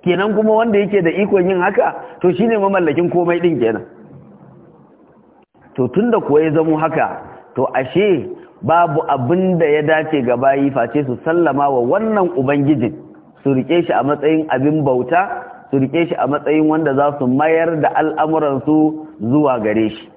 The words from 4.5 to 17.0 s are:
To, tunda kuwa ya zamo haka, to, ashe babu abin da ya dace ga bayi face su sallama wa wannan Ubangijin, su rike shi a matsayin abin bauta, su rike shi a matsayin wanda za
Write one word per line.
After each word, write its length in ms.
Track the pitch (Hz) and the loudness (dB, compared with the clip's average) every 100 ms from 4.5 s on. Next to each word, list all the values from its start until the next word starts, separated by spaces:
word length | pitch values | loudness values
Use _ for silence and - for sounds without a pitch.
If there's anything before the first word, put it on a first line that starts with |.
| - - - - - - - _ _ _ _ - | -20 -20 -20 -20 -20 -20 -20 _ _ _ _ -16
To, 140 | - 123 | -6 -4
tunda 320 | 170 240 220 | -2 0 0
kuwa 220 | 151 147 | 2 2
ya 80 | 160 | 2
zamo 260 | 156 160 156 | 0 0 0
haka, 300 | 160 156 107 - - - - | 0 -2 -4 -6 -16 -20 -12
to, 120 | - 131 | -4 -2
ashe 560 | 127 131 165 208 165 101 - - - | -2 -2 0 2 0 -2 -14 -18 -10
babu 400 | - 165 170 151 - | 0 2 2 0 -2
abin 500 | 135 123 180 185 175 | -2 0 0 2 2
da 80 | 156 | 2
ya 160 | 151 | 2
dace 400 | 151 156 156 151 | 2 0 0 -2
ga 140 | 123 123 | 0 2
bayi 340 | 135 139 139 | 2 2 0
face 340 | 131 117 147 131 | 0 -2 -2 -2
su 120 | 120 | -4
sallama 440 | 160 170 165 135 143 | -2 0 2 2 0
wa 120 | 131 | 0
wannan 480 | 120 185 220 214 180 123 | 0 0 0 0 0 -2
Ubangijin, 580 | 135 143 139 143 113 - - - - _ | 0 0 2 0 -2 -6 -18 -20 -20 _
su 120 | 139 | -2
rike 280 | 131 120 170 170 | -2 0 0 0
shi 60 | |
a 100 | 104 | 0
matsayin 440 | 131 147 147 160 156 | 0 0 0 0 0
abin 320 | 131 143 156 | 0 0 0
bauta, 440 | 139 127 123 170 202 - - - - | 0 0 0 0 0 -6 -12 -20 -4
su 80 | 143 | -2
rike 280 | 131 156 170 | 0 -2 -2
shi 60 | |
a 120 | - 131 | -2 -2
matsayin 400 | 147 - 156 156 | -2 0 2 2
wanda 260 | 156 151 | 2 0
za 240 | 135 | 2